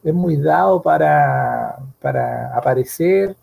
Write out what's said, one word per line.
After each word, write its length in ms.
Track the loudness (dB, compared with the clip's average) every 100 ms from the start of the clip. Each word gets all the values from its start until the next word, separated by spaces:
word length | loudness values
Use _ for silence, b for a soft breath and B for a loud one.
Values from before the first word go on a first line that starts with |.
es 100 | -2 0
muy 200 | 0 0
dado 460 | 2 2 2 2
para, 960 | 2 2 4 4 2 0 -2 -4 -6 -10 -16 -8
para 560 | -4 -2 -4 -4 -4 -2
aparecer 760 | 0 0 -2 -2 2 2 0 -6